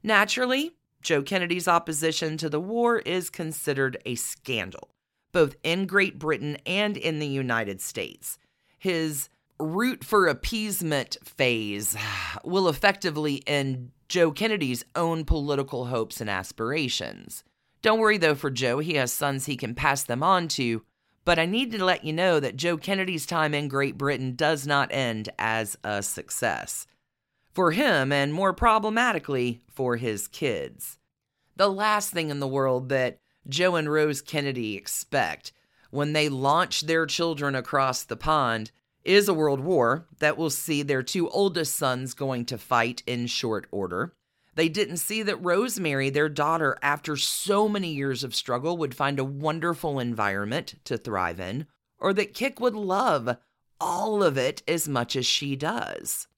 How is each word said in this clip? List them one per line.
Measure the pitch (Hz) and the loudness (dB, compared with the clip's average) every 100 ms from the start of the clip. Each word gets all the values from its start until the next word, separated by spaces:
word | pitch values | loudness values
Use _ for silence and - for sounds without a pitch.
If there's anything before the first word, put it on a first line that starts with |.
Naturally, | 214 208 208 - 254 262 320 _ _ _ | 4 4 4 2 2 0 -2 _ _ _
Joe | - 160 | 0 0
Kennedy's | 135 196 175 180 170 | 2 -2 0 0 2
opposition | 170 165 151 160 156 160 156 | 2 2 0 0 0 -2 -2
to | 160 | -2
the | 151 | -2
war | 185 233 233 233 | -2 2 2 2
is | - 180 175 | 0 -2 -4
considered | - 160 156 - 135 135 127 - | -8 -8 -4 -2 0 0 -2 -8
a | |
scandal, | 120 - - - 117 95 - - _ _ _ _ | -6 -6 -8 -6 -4 -4 -10 -20 _ _ _ _
both | 180 147 - | 2 2 2
in | 160 175 190 | -2 0 2
Great | 196 190 - | 2 2 -2
Britain | 151 147 147 147 | -2 -2 -2 -6
and | - 190 208 170 | -4 -2 0 0
in | - 151 | -2 -2
the | 151 | -2
United | 135 127 113 101 95 | -2 0 0 -2 -6
States. | - - 73 - - - _ _ _ _ | -8 -6 -8 -8 -14 -14 _ _ _ _
His | 190 170 160 143 - _ _ _ | -2 0 -2 -4 -8 _ _ _
root | 156 180 247 247 | -2 0 0 -2
for | - 208 175 | 2 4 4
appeasement | 139 - 226 214 190 165 143 117 - | 2 -2 -2 -2 -2 0 0 -2 -10
phase | - - 131 113 107 101 104 104 107 98 | -12 2 2 2 -2 -4 -4 -4 -4 -6
<sighs> | - - | -8 -8
will | - 185 185 | -2 2 2
effectively | 143 202 190 180 151 151 139 - | 4 2 2 -2 -2 -2 -2 0
end | 143 135 127 123 _ _ | 0 2 -4 -8 _ _
Joe | 180 165 | 4 4
Kennedy's | 147 220 214 139 120 - | 4 0 0 0 -2 -4
own | - 170 165 | -2 0 0
political | 147 160 143 139 139 131 123 | 0 0 2 0 -2 -6 -2
hopes | 123 110 - | -2 -2 -4
and | 107 | -4
aspirations. | 95 92 - 113 151 131 - 67 50 50 - _ _ _ _ | -4 -4 -6 -4 -2 -2 -4 -6 -10 -16 -16 _ _ _ _
Don't | 220 220 | 2 4
worry, | 220 208 | 4 6
though, | 165 | 4
for | 143 147 | 4 0
Joe. | 123 127 131 | 0 0 0
He | 156 | 0
has | 151 123 | 0 0
sons | - 147 135 135 | 0 -2 -2 -4
he | 131 | -4
can | - | -6
pass | 123 143 139 | 0 0 0
them | - 120 | -2 0
on | 165 185 165 | 2 2 0
to. | - 120 113 _ _ _ _ | -2 0 -2 _ _ _ _
But | - 165 | 0 2
I | 170 | 2
need | 220 254 | 0 -2
to | 220 | 0
let | 185 175 | 2 0
you | 156 | -2
know | 156 185 160 | 0 4 4
that | 135 127 | 2 -2
Joe | 170 165 | -2 -2
Kennedy's | - 196 185 165 - | -2 -2 -2 -4 -2
time | 170 156 | 0 2
in | 147 147 | 0 0
Great | 139 139 139 | 0 0 0
Britain | 139 135 131 123 | -2 0 -2 0
does | 151 156 139 | 2 2 2
not | 143 135 | 2 2
end | 135 123 110 107 - | 0 -2 -2 -6 -4
as | 110 113 107 - | 0 0 -2 -6
a | 101 101 | -4 -4
success. | 101 - - - 117 65 - - - _ _ _ _ _ _ | -4 -8 -8 -4 -2 -2 -6 -12 -12 _ _ _ _ _ _
For | - 180 | 2 2
him, | 170 285 160 131 | 4 4 4 4
and | 143 139 | 2 2
more | 160 196 | 2 0
problematically, | 185 233 220 208 220 247 180 - 135 123 117 _ | 4 4 4 2 2 2 0 -2 -2 -2 -4 _
for | - 127 117 | -4 -2 0
his | 120 104 - | -2 -4 -6
kids. | - 143 95 67 - - - _ _ _ _ _ | -4 -2 -2 -6 -10 -16 -16 _ _ _ _ _
The | - 202 | 2 2
last | 190 214 208 202 | 2 0 0 0
thing | 180 156 | -4 -2
in | 143 | -2
the | 139 | -2
world | 135 135 127 131 | 0 0 0 0
that | 135 127 - _ _ - | 0 0 -4 _ _ -6
Joe | 139 180 175 | 0 2 2
and | 151 | 2
Rose | 151 151 139 | 2 2 0
Kennedy | - 151 139 127 110 | -4 -2 -2 -4 -4
expect | 95 - - - 143 90 76 - _ _ _ _ | -6 -6 -8 -2 0 0 -4 -12 _ _ _ _
when | 139 147 | -4 0
they | 151 151 | 2 0
launch | 135 139 160 180 - | 2 4 4 2 -2
their | 151 160 156 | 0 0 0
children | - 170 147 143 | 0 -2 0 -2
across | 131 120 143 135 127 | -2 -2 0 2 0
the | - 117 | -6 -6
pond | - 156 127 113 107 _ _ _ | 0 2 2 0 -6 _ _ _
is | - 196 202 | 4 6 6
a | |
world | 165 151 135 | 2 2 2
war | 147 170 117 143 - - | 2 4 4 2 -4 0
that | 151 127 | 0 2
will | 160 | -2
see | - - 147 | -2 -2 -2
their | 143 131 | 2 0
two | 127 190 165 | 0 -2 0
oldest | - 196 170 147 - | 2 2 2 -2 0
sons | 139 127 127 | 0 -2 -4
going | - 139 127 120 | -6 -4 -2 -4
to | 113 | -8
fight | - 123 117 123 - | 0 2 2 -2 -4
in | 123 120 | -4 -2
short | - 117 107 - | -2 -2 -4 -4
order. | 98 92 90 165 _ _ _ _ | -6 -4 -4 -6 _ _ _ _
They | - 165 | 0 0
didn't | 165 175 165 | 0 -2 -2
see | - 220 | -4 -2
that | 208 196 | -2 -2
Rosemary, | 180 180 247 208 165 135 135 | 0 2 2 -2 0 0 0
their | 143 151 | 2 0
daughter, | 147 147 165 147 - | 2 0 2 0 0
after | 139 143 160 143 | 0 -2 -2 -2
so | - - 185 202 214 | -2 -2 2 4 4
many | 208 180 | 2 -2
years | 147 139 123 | -2 -2 -2
of | 131 | -4
struggle, | - - 123 151 175 | -6 -2 -2 -2 -2
would | 147 | -4
find | - 143 143 | 0 -2 0
a | |
wonderful | 135 139 151 160 170 165 160 139 | -4 -2 -2 0 -2 -2 -2 -2
environment | 120 113 101 98 104 139 - - | -2 0 0 0 -2 -4 -6 -16
to | - 113 | -6 -6
thrive | - 98 87 85 | -2 -2 -2 -2
in, | 92 120 151 _ _ _ | -6 -6 -8 _ _ _
or | 190 | 0
that | 196 202 | 2 -2
Kit | - 269 - | -2 -4 0
would | 247 | -2
love | 214 196 190 254 151 117 120 _ _ _ _ | 0 -2 2 2 2 0 -4 _ _ _ _
all | 156 175 214 208 | -2 0 0 4
of | 185 135 | 4 4
it | 131 - - | 0 -2 -2
as | 165 156 | -2 0
much | 131 120 139 | -2 0 -2
as | 123 | 0
she | - 143 135 | 0 -2 -4
does. | 147 233 - 50 - - - | -2 -4 -6 -8 -6 -8 -8